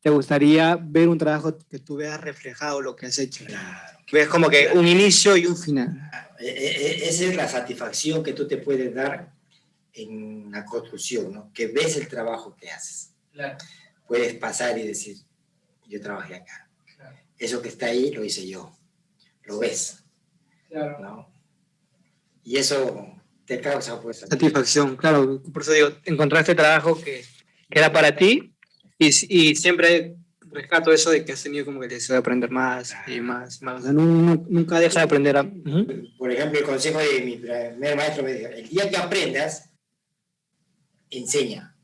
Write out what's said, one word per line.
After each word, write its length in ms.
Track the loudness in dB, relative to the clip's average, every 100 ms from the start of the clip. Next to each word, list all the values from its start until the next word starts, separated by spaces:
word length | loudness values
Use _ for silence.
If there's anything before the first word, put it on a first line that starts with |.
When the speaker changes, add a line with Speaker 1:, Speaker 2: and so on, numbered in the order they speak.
Speaker 1:
te 80 | 4
gustaría 640 | 2 2 4 6 6 4 2
ver 260 | 0 4 4
un 80 | 4
trabajo 400 | 0 -2 -4 -8 _
que 100 | -20
tú 180 | _ -10
veas 220 | -10 -10
reflejado 600 | -12 -14 -18 -10 -6 -6
lo 140 | -6 -10
que 120 | -8
has 120 | -6
hecho. 260 | -6 -8 -14
Speaker 2:
Claro. 540 | -14 -14 -16 -20 -20 0
Speaker 1:
Ves 160 | 2 4
como 200 | 4 6
que 200 | 6 6
un 140 | 6 6
inicio 480 | 6 6 6 6 6
y 80 | 4
un 120 | -2
final. 420 | -2 -2 -2 -6 -14
Speaker 2:
Ah, 160 | -18 -20 -14
e-, 80 | -12
e-, 400 | -6 -6 -4 -4
e-, 220 | -2 -4
esa 160 | -2 -2
es 100 | -2
la 120 | -4
satisfacción 760 | -4 -8 -10 -8 -6 -2 -2
que 100 | -4
tú 140 | -6 -4
te 100 | -4
puedes 380 | -2 -2 -2 -4
dar 380 | -6 -6 -14 _ _ _ _ _ _
en 580 | -20 -16 -14 -14 -16 -14
la 120 | -16 -10
construcción, 680 | -10 -10 -12 -8 -6 -6
¿no? 180 | -12 -20
Que 140 | -8 -4
ves 300 | -2 -2 -4
el 100 | -8
trabajo 480 | -10 -8 -10 -14 _
que 140 | -20
haces. 420 | -18 -16 -18 -20 _ _
Speaker 1:
Claro. 240 | -14 -14 -14 -20 _ _ _ _
Speaker 2:
Puedes 260 | -4 -4 -6
pasar 420 | -10 -6 -4 -4
y 100 | -6
decir, 300 | -10 -12 -18 _ _ _ _ _ _ _
"Yo 120 | -14
trabajé 360 | -12 -12 -14 -18
acá". 340 | -20 -20 _ _ _ _
Speaker 1:
Claro. 220 | -20 _ _ _
Speaker 2:
Eso 240 | -8 -6
que 80 | -8
está 180 | -8 -4
ahí 240 | 0 -2
lo 120 | -4
hice 240 | -8 -8 -10
yo. 240 | -14 -18 _ _ _ _ _ _ _
Lo 160 | -14 -6
ves. 440 | -6 -4 -10 -12 _ _ _ _ _ _ _
Speaker 1:
Claro. 300 | -8 -8 -10
Speaker 2:
¿No? 280 | -16 -18 -20 _ _ _ _ _ _ _ _ _ _ _
Y 140 | -4 -2
eso 500 | 0 0 -2 -6 -16 -20 _ _ _
te 140 | -8
causa, 400 | -4 -4 -4 -12
pues, 160 | -12 -14
Speaker 1:
satisfacción, 760 | -4 2 4 2 2 2 2 0
claro. 460 | 2 4 4 0 -8
Por 100 | -10
eso 80 | 2
digo, 160 | 4 4 2 -6
encontraste 500 | 0 2 2 4 4
trabajo 440 | 6 4 2 0
que, 220 | -2 -12 -14 _ _ _ _
que 100 | 4
era 120 | 4
para 240 | 6 4 6
ti 380 | 4 4 -2 _ _ _ _ _
y, 100 | 4 4 4 4 4
y 40 | 4
siempre 600 | 2 4 4 4 0 -14 _ _
rescato 500 | -18 -16 0 0 4
eso 200 | 4 4
de 120 | 2 0
que 80 |
has 100 | -10
tenido 220 | -8 -8 -8
como 140 | -10
que 60 | -10
el 40 |
deseo 220 | -10 -2 0
de 40 |
aprender 300 | 2 0 -2
más 440 | -2 -2 -4 -10 -14 -10
y 40 | -8
Speaker 2:
Claro. 40 |
Speaker 1:
más, 380 | -8 -8 -12 -14
más. 180 | -12 -8
O 40 |
sea, 100 | 0
no, 120 | 2 4
no, 400 | 6 4 4 0
nunca 300 | 0 2 2
deja 200 | 4 4
de 40 | 2
aprender 320 | 4 4 2
a, 40 |
ujú. 460 | 0 -8 -4 -2 -2 -6 -14 _
Speaker 2:
Por 140 | -6
ejemplo, 280 | -4 -2 -2
el 60 | -2
consejo 340 | -2 -2 0
de 220 | 0 0
mi 140 | -4 -8
primer 580 | -8 -6 -8 -6 -4 -2
maestro 280 | -2 -4
me 100 | -6
dijo, 160 | -6 -10
"El 180 | -14 -6
día 220 | -4 -2
que 80 | -2
aprendas, 720 | -2 -2 -2 -2 -4 -6 _ _ _ _ _ _ _ _ _ _ _ _ _ _ _
enseña. 680 | -12 -4 -2 -2 -6 -16 _